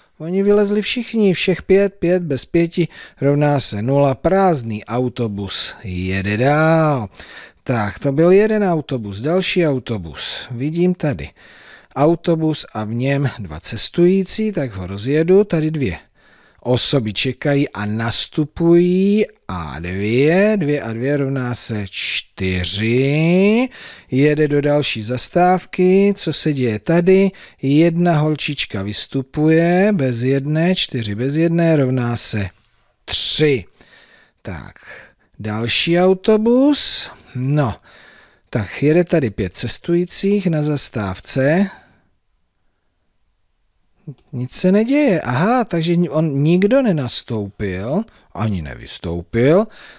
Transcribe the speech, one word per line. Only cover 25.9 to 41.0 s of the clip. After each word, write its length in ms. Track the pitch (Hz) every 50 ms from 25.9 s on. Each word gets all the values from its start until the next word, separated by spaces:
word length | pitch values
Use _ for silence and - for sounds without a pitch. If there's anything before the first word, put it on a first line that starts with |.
| 190 196 202 202 196
co 160 | - - 165
se 200 | 143 - - 160
děje 260 | 143 135 123 117 107 104
tady? 520 | - - 165 175 170 190 190 190 196 190 - - - - _ -
Jedna 560 | - 135 143 151 165 170 165 175 175 175 165 147
holčička 640 | 151 156 151 147 - 151 143 - - - - 98
vystupuje, 1080 | 98 104 104 - - - - 135 127 _ - 151 151 160 160 165 170 170 180 185 196 214
bez 300 | 208 160 135 127 120 117
jedné, 520 | 123 131 139 139 135 147 151 156 165 180 185
čtyři 400 | - - - - 120 107 101 101
bez 220 | 110 127 139 143
jedné 400 | 160 165 170 170 170 170 165 160
rovná 400 | 147 135 127 131 127 120 120 120
se 300 | - - - - 104 98 90 - _ _ _ _ _ _ _ _ _ -
tři. 600 | - - - - - - - 156 147 139 110 - _ _ _ - _ - - - _ _ _ _ _ _ _
Tak, 320 | - 107 87 73 52 50 - - - - - - - - _ _ _ _ _ -
další 640 | 104 107 107 110 117 113 - - - 165 170 175
autobus, 1120 | 185 185 190 185 - 220 220 214 214 233 240 254 277 294 285 - - - - - - - - - - - -
no, 400 | 123 127 135 147 151 135 110 95 - _ - - - - - - - - _ _ _ _ -
tak 320 | - 120 101 - - -
jede 220 | 139 147 156 180 170
tady 260 | - 180 160 135 107
pět 240 | - - 98 90 -
cestujících 920 | - - 117 - - - 170 170 175 180 - - - 196 196 202 208 180
na 160 | 180 160 151
zastávce. 1080 | 147 151 147 139 - - - 117